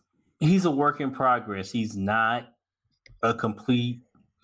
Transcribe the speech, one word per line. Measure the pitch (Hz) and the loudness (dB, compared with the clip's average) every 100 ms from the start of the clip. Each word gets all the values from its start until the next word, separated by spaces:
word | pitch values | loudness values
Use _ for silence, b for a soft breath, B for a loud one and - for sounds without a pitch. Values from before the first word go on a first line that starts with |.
| _ _ _ _ | _ _ _ _
he's | 156 190 175 | 4 4 4
a | |
work | 139 147 147 | 2 0 0
in | 139 | -6
progress. | 131 131 120 107 98 92 | 0 2 2 -2 -8 -6
He's | 120 107 101 | -4 -4 -4
not | 98 110 113 120 - _ _ _ _ _ _ - | -2 0 0 -2 -6 _ _ _ _ _ _ -4
a | 113 | -2
complete, | 117 113 107 - 123 120 123 _ _ _ _ | -2 -4 -4 0 0 0 -6 _ _ _ _